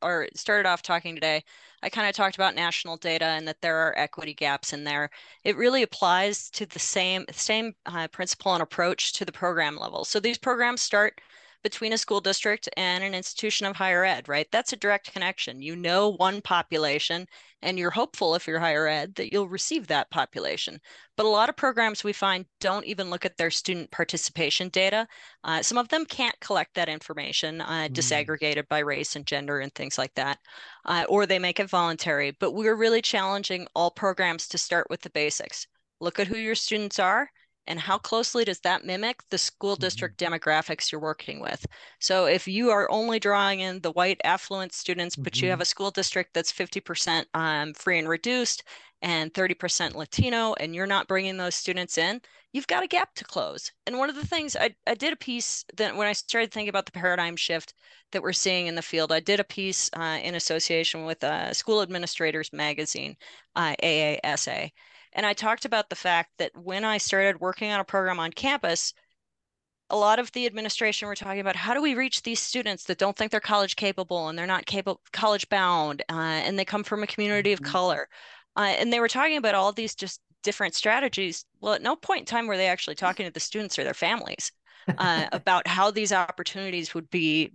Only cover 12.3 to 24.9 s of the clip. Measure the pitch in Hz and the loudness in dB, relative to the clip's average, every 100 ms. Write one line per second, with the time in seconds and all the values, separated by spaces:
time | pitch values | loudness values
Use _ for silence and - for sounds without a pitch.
12.3 | 196 220 214 - - 185 180 196 185 185 | 0 0 -2 -4 -2 0 0 -2 -4 -6
13.3 | - 214 - 196 196 190 175 185 143 123 | -4 -2 0 -2 0 2 4 4 2 0
14.3 | 143 156 220 247 240 202 202 - - 180 | -2 2 0 0 0 2 2 0 -4 -2
15.3 | - - 131 143 170 170 185 208 185 185 | -2 -6 -6 -8 -4 2 4 4 4 2
16.3 | 202 - 180 160 160 151 147 - 170 180 | 2 0 0 2 0 2 2 0 -4 -6
17.3 | - - - - 185 175 202 269 - 180 | -18 -20 -8 -4 0 0 2 0 2 2
18.3 | 170 - 160 165 151 156 151 156 196 - | 2 0 0 2 2 2 0 -2 -6 -2
19.3 | 196 196 185 - 311 202 147 - 160 127 | 0 -2 -4 -2 -2 0 0 0 -2 -2
20.3 | - 71 80 - - - - - - 214 | -2 -4 -4 -6 -8 -20 -20 -12 0 4
21.3 | 208 226 - 269 240 226 214 208 202 196 | 6 4 2 0 4 2 0 -4 0 2
22.3 | 185 185 - 196 196 - 185 185 175 185 | 0 -4 -4 -2 -2 -4 -6 -4 -4 -4
23.3 | - 170 - - 180 160 - 165 170 - | 0 0 0 -2 -4 -4 -4 -2 -2 -4
24.3 | - 151 - 185 185 190 | 0 0 0 0 2 4